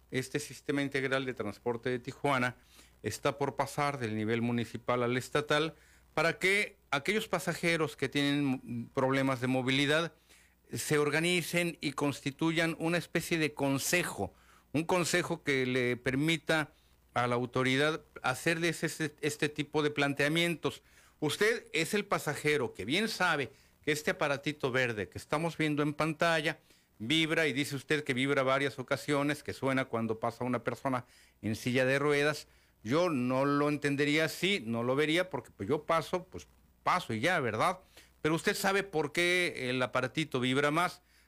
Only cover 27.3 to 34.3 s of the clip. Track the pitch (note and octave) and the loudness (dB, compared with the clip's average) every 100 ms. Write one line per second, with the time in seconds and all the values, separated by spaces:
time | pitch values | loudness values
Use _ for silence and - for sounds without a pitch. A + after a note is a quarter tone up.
27.3 | E3 D#3 B2+ C#3+ C#3 - D3+ D3 B2 C3+ | 2 2 0 -2 -4 -2 -2 0 0 2
28.3 | C3+ C3 C3+ C#3 - B2 C3+ - C#3+ C#3+ | 2 4 2 0 -4 -4 -4 0 0 0
29.3 | C#3 - - C3 C3 C3 A2+ A2+ A2 A#2 | -2 -6 -4 0 0 0 -2 -2 -2 -4
30.3 | - B2 A#2+ - A#2 C3+ B2+ - - - | -4 -4 -2 -4 -4 -2 -4 -4 -18 -20
31.3 | _ G#2 G#2+ B2+ B2 B2+ C#3 D3 C#3+ D3 | _ -4 -4 0 2 4 2 2 2 2
32.3 | D3 - _ _ _ G#2+ D#3 F3+ C3+ B2 | -2 -10 _ _ _ -2 2 2 0 0
33.3 | C3 C#3+ C#3+ D3 D3 D3 C#3+ D3 D#3 D#3 | 2 2 2 2 0 0 0 2 2 0